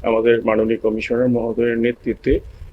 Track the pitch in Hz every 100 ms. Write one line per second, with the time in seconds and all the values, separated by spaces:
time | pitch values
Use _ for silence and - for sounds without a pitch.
0 | - 110 117 113 113 107 110 113 110 110
1 | - 120 127 120 113 113 120 117 120 120
2 | 123 110 131 143 - - -